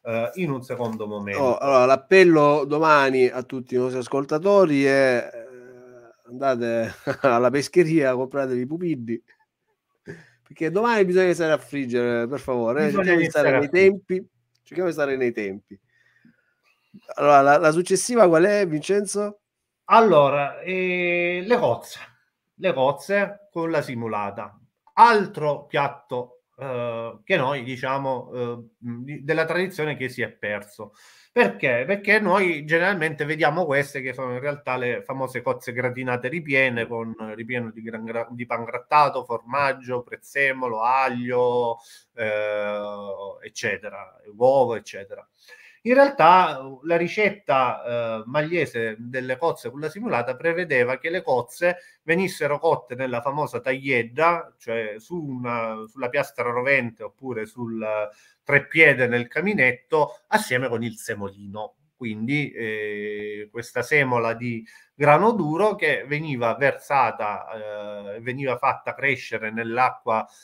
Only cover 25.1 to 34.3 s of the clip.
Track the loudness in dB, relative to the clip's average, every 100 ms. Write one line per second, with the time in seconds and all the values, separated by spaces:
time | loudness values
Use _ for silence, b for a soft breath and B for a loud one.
25.1 | 6 0 -4 -4 -4 -4 -2 -2 -6 _
26.1 | -8 -8 _ _ -14 -8 -6 -6 -6 -10
27.1 | -12 -2 0 0 -2 -6 -6 -4 -4 -4
28.1 | -6 -6 -8 -6 -8 -14 _ -12 -10 -10
29.1 | -10 -4 -2 0 -2 -4 -4 -6 -4 -6
30.1 | -6 -8 -6 -6 -6 -10 -18 -18 b b
31.1 | b b 0 2 0 0 0 -2 -2 2
32.1 | 2 4 2 2 -2 -2 0 2 0 -4
33.1 | -4 -6 0 0 0 0 0 -2 -6 -10
34.1 | -8 -8